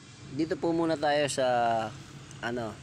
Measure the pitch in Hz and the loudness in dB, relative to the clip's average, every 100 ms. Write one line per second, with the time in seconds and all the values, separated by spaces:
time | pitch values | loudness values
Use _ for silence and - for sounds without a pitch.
0 | - - - 135 160 180 170 165 165 156 | -20 -18 -8 -4 -2 0 0 2 2 2
1 | 147 147 143 - 127 120 117 113 110 135 | 2 4 2 2 4 4 4 2 0 -6
2 | - - - - 117 120 113 101 | -14 -16 -16 -10 -6 -4 -6 -8